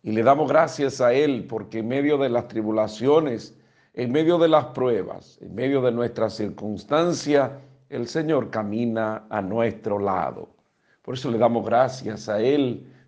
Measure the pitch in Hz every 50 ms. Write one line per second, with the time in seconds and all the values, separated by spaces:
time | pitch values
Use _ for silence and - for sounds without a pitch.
0 | - 110 107 110 113 131 139 147 156 131 139 156 165 147 - - 143 135 127 -
1 | 127 120 123 139 151 147 135 110 90 - 113 110 101 - - 113 107 113 127 139
2 | 143 147 151 135 139 127 117 120 117 127 - 110 110 107 110 110 107 104 107 -
3 | 113 135 147 160 160 143 117 107 104 - - _ _ _ _ _ _ _ _ 113
4 | 123 120 127 156 160 165 175 170 165 160 156 151 135 - 131 127 127 127 117 98
5 | 90 - - - - - _ _ - 90 87 104 127 135 139 135 127 123 117 120
6 | 120 117 117 - 110 107 104 - 107 104 107 - 104 107 104 90 - - 139 156
7 | 170 175 160 131 - 147 147 143 135 123 - - - - _ _ _ _ 147 123
8 | 120 117 - 160 160 156 160 135 113 101 - 113 107 104 107 113 120 117 113 110
9 | 110 107 110 104 - - 107 107 98 95 104 117 117 113 101 107 - 110 101 101
10 | 101 101 95 92 80 64 58 - - _ _ _ _ _ _ _ _ _ _ _
11 | _ - 123 123 - 139 117 110 120 117 120 117 101 110 117 120 131 123 - -
12 | - 104 107 104 - 110 104 107 110 131 143 147 139 123 113 - - - - _
13 | _